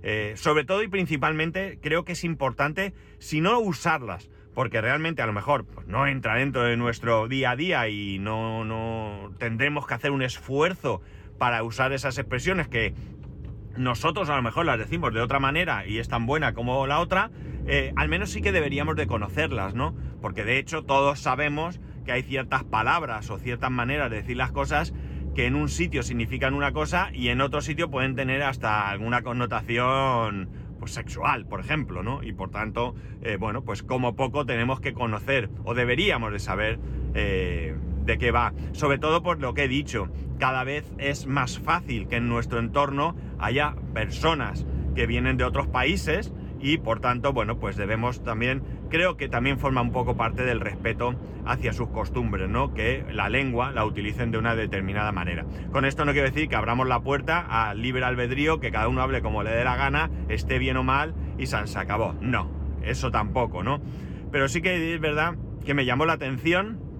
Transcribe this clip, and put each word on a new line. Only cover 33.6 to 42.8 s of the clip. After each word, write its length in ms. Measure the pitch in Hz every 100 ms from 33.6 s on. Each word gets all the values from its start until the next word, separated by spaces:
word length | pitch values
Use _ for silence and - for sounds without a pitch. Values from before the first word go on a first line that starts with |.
pues 220 | 123 101
como 320 | - 127 123 107
poco 300 | 131 139 135
tenemos 340 | 117 120 131
que 140 | 139
conocer 540 | 120 117 107 - 139 98 -
o 120 | -
deberíamos 580 | 120 123 127 196 139 110
de 80 | 104
saber, 400 | - 95 107 113 - - -
eh, 600 | 104 104 95 90 85 82 67 - -
de 140 | - 113
qué 140 | 123
va. 200 | 117 113 73 -
Sobre 260 | - 147 135
todo 240 | 151 170
por 180 | 170 160
lo 140 | 131
que 100 | 117
he 40 | 139
dicho, 400 | 135 143 117 92 - - -
cada 240 | 131 131
vez 280 | 127 147 - -
es 280 | 139 143 135
más 340 | 139 123 -
fácil 480 | - 170 - 117 98
que 80 | 120
en 120 | 120
nuestro 300 | 117 123 120
entorno 560 | 113 143